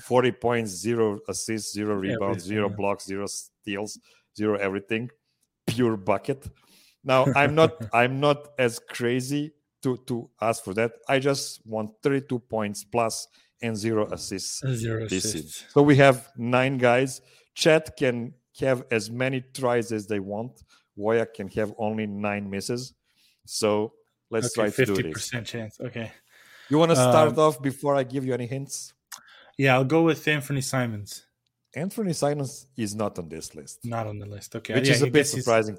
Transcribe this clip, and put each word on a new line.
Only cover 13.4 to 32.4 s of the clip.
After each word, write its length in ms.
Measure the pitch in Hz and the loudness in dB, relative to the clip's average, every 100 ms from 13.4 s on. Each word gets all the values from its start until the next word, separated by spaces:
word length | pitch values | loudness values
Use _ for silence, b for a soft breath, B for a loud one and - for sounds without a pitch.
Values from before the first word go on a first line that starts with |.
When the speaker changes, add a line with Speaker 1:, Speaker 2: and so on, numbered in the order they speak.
| b _ | b _
Speaker 1:
and 140 | 117 110 | -6 -4
zero 340 | 113 110 101 | -2 0 -2
assists 520 | 90 - 98 - - 131 | -4 -8 -8 -8 -8 -6
Speaker 2:
Zero 320 | 123 113 110 110 | -4 -4 -4 -2
Speaker 1:
this 200 | 95 107 | -2 -2
Speaker 2:
assists. 300 | 90 76 - | -6 -8 -16
Speaker 1:
season. 120 | - | -2
So 80 | 143 | 4
we 120 | 147 139 | 6 8
have 340 | 139 123 - 123 | 8 6 -2 -8
nine 400 | 117 127 131 135 | 0 2 2 2
guys. 420 | 123 120 135 - b b b | 4 4 2 -4 b b b
Chet 400 | - 170 156 160 - | 0 4 4 2 -2
can 340 | 135 120 117 - _ - | -2 0 -6 -14 _ -4
have 280 | 135 123 131 | 0 0 0
as 200 | 113 104 | -2 -2
many 320 | 120 131 131 127 | -4 -2 -4 -8
tries 400 | - 127 120 110 | -4 0 0 0
as 140 | 110 101 | -4 -4
they 120 | 104 | -6
want. 460 | 98 101 120 - _ b b - | -4 -8 -8 -12 _ b b -6
Voya 280 | 104 113 107 | 0 2 0
can 160 | - 95 | -6 -8
have 260 | 110 107 107 | -4 -4 -4
only 300 | 107 110 107 | -6 -4 -6
nine 420 | 101 104 101 101 | -6 -4 -4 -6
misses. 460 | 98 - 123 131 _ _ _ _ _ | -8 -6 -6 -8 _ _ _ _ _
So 480 | - - 107 104 110 _ _ _ _ | -12 -2 0 2 -2 _ _ _ _
let's 160 | 113 120 | -4 -4
Speaker 2:
Okay, 80 | |
Speaker 1:
try 160 | - 107 | 0 -2
to 60 | 98 | 2
do 100 | 123 | 2
this. 100 | 95 | 2
Speaker 2:
fifty 160 | 82 | -2
percent 340 | 78 - 123 104 | -6 -8 -8 -8
chance. 320 | 120 110 - | -10 -10 -10
Okay. 320 | 127 120 110 - _ B B B B | -12 -10 -12 -14 _ B B B B
Speaker 1:
You 80 | 147 | 2
wanna 180 | 165 160 | 4 6
start 360 | 127 123 156 | 6 6 6
Speaker 2:
Um, 60 | 156 | 6
Speaker 1:
off 220 | 156 147 | 4 2
before 360 | 135 127 143 139 | -4 -4 -2 0
I 80 | |
give 200 | 123 135 | 0 -4
you 80 | 127 | -4
any 140 | 123 117 | -4 -4
hints? 480 | 135 139 - - _ _ - B B B - | -6 -8 -12 -14 _ _ -20 B B B 0
Speaker 2:
Yeah, 160 | 135 | 4
I'll 100 | 127 | 4
go 200 | 131 160 | 4 4
with 220 | 165 151 - | 4 2 0
Anthony 360 | 151 139 139 | -2 -2 -4
Simons. 640 | 127 131 120 107 101 - _ _ _ _ _ | -2 -2 -2 -6 -10 -16 _ _ _ _ _
Speaker 1:
Anthony 380 | - 190 233 196 | -8 -8 -4 -4
Simons 540 | 151 143 147 | 0 0 0